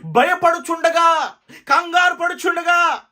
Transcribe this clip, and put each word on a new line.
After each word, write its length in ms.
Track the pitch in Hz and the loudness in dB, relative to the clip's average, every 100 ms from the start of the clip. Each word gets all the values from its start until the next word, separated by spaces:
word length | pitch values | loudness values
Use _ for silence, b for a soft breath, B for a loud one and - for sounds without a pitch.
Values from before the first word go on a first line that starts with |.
| 160 | -2
భయపడుచుండగా, 1300 | 226 349 359 339 339 - 330 330 330 330 320 247 - _ | 0 2 2 0 0 -4 -2 0 2 2 2 -4 -10 _
కంగారు 640 | - - 302 349 349 359 | -12 -2 -2 0 0 0
పడుచుండగా 800 | 349 349 349 349 339 339 349 339 262 - | 0 -6 -4 -4 -2 0 2 0 -2 -10